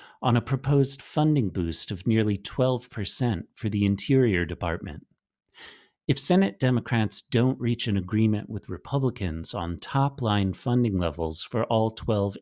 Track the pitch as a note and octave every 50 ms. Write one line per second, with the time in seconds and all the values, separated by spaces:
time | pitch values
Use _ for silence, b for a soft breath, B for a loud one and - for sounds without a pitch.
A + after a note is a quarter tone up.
0 | B B B B - B2+ A#2+ A#2+ A#2 - C3+ B2+ - C3+ C#3+ C#3 C#3 C#3 - -
1 | - - - - D3+ D#3 D3+ D3 A2+ F#2+ D#2+ G2 F2 E2 E2 - - - G#2 F2
2 | - - A2 A2 A2 G#2+ G#2 G2+ - - - - B2+ C3 B2+ A#2+ - - - -
3 | G2+ - - - C3 A#2+ A2 E2+ - - _ - - G#2+ G2+ G2+ G2+ G2+ G2+ G2
4 | - - C#3 C3+ C3 A#2 G2 F2 F2 D#2+ E2 - - E2+ E2 D#2+ - - D2 C#2+
5 | - _ _ _ _ _ _ _ _ _ B B B B B B B B B B
6 | _ - C3+ - - - F3+ F#3 G3 G3 - - - B2+ B2+ A#2 A2+ - B2+ A#2
7 | A2 G#2 - - - _ - A#2 A#2 C3 B2+ - B2 A#2+ A#2 A2 - A#2 G2+ G2
8 | F#2 F2+ G#2+ G#2+ A2 A2 G#2+ G#2 - - A2 G2+ - - F#2+ - - - - C#3+
9 | C3+ B2+ A#2 - G2+ F2 D#2+ E2 E2 - - G#2 F2 E2+ F2 F2 - - - C#3
10 | C3+ C#3 C#3 - B2+ A2 G#2 G#2 G2 F#2+ F2+ - - A#2 A#2+ B2+ A#2+ A2+ G2 F2+
11 | F2 E2 D2 E2 E2 D#2+ D#2+ - - - - A#2 A2 - A2+ A2 A2 A2+ A2+ -
12 | - - A2+ G#2 G2+ G2+ G2 -